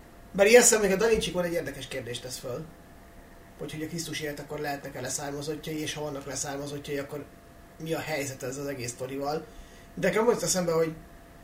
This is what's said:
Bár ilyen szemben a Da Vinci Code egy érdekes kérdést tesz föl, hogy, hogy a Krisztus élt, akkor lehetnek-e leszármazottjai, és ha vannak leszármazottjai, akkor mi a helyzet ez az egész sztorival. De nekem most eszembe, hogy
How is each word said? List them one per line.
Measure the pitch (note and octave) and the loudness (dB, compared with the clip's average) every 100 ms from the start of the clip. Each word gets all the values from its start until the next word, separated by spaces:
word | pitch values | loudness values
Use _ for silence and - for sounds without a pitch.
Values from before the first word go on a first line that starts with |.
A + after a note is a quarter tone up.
| - - - | -20 -20 -6
Bár | F#3 G3+ | 4 10
ilyen | A#3+ | 10
szemben | - A3 G3+ | 10 8 6
a | F#3+ | 4
Da | A3+ | 4
Vinci | A3 - | 4 2
Code | F3 F3 | 0 -2
egy | |
érdekes | E3+ C#3+ C3+ A2+ | -2 -4 -8 -8
kérdést | C3+ A#2 A#2+ | -8 -6 -8
tesz | B2+ - | -8 -10
föl, | C3 B2 D#3+ - - - - - - - - - | -8 -8 -10 -16 -20 -20 -20 -20 -20 -20 -20 -12
hogy, | - | -10
hogy | D#3 | -8
a | D#3 | -6
Krisztus | E3+ D#3+ D3+ | -6 -6 -4
élt, | D3+ D3 | -6 -6
akkor | C#3 D3+ | -8 -6
lehetnek-e | D3 C#3+ C#3 C#3 | -4 -6 -8 -10
leszármazottjai, | B2+ D#3 C#3+ C#3+ C#3+ D3+ D#3+ D#3 | -6 -6 -6 -6 -6 -6 -6 -6
és | D3+ | -6
ha | D3+ | -6
vannak | D3+ C#3 C#3 | -6 -8 -8
leszármazottjai, | B2+ D3 C#3 C#3+ C#3+ C#3+ C#3+ | -6 -6 -6 -8 -10 -6 -6
akkor | C#3 D3 - - - - - - | -6 -10 -12 -18 -20 -20 -20 -12
mi | D#3+ | -6
a | D#3 | -4
helyzet | D3 D#3 C3+ C3 | -2 -4 -4 -6
ez | C3 C3+ | -8 -6
az | C#3+ | -6
egész | C3+ A#2+ | -6 -8
sztorival. | - B2+ C3+ C#3 D#3 - - - - - | -6 -8 -4 -4 -4 -6 -14 -18 -20 -16
De | - F#3 | -2 2
nekem | F#3 | 4
most | A#3 G#3 | 4 4
eszembe, | E3+ F#3 E3+ | 2 0 2
hogy | E3 E3 D#3+ - - - - | 2 2 -2 -14 -20 -20 -20